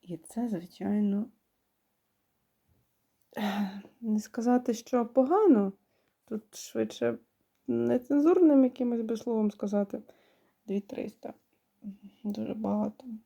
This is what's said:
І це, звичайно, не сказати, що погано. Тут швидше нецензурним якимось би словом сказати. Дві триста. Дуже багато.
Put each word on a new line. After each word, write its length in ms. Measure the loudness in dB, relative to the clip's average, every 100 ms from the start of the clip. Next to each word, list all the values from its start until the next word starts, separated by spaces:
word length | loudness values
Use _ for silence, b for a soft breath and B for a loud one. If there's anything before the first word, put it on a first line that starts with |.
І 160 | -12 -14
це, 320 | -12 -6 -4
звичайно, 760 | -4 -8 -10 -2 0 0 0 -4 _ _ _ _ _ _ _ _ _ _ _ _ _ _ _ _ _ _ _ _ -6 -4 -2 -4 -6 B _
не 180 | -4 -4
сказати, 540 | -4 -4 2 2 2
що 320 | -6 -2 -2 0
погано. 680 | 2 4 4 6 6 4 -4 _ _ _ _ _
Тут 300 | -10 -10 -18
швидше 640 | -12 -4 -4 -2 -4 -4 _ _ _ _ -4
нецензурним 960 | -2 2 0 0 2 4 6 6 6
якимось 380 | 4 2 -4 -2
би 160 | -4 -6
словом 340 | -2 0 0
сказати. 500 | -2 -4 -2 -2 -6 -14 b b b b b -6
Дві 140 | -6
триста. 540 | -6 -10 -10 -12 -18 -18 _ _ _ _ -18 -18 -20 _
Дуже 300 | -8 -6 -6
багато. 520 | -4 -2 -2 -2 -6 -16 -16